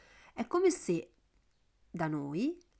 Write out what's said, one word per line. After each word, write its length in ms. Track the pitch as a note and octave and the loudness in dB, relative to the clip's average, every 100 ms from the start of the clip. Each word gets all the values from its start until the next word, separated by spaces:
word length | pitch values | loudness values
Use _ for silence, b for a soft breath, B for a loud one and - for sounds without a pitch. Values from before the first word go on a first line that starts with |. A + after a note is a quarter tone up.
| b b b | b b b
È 140 | - - | -10 -2
come 240 | F4 F#4 | 4 4
se 400 | - - E3 - _ _ _ _ _ _ _ _ | 4 0 -2 -4 _ _ _ _ _ _ _ _
da 160 | E3+ D#3+ | -4 -2
noi 500 | D3+ C#3+ D#3 C4+ F4 - _ | -2 -4 -2 -2 -4 -12 _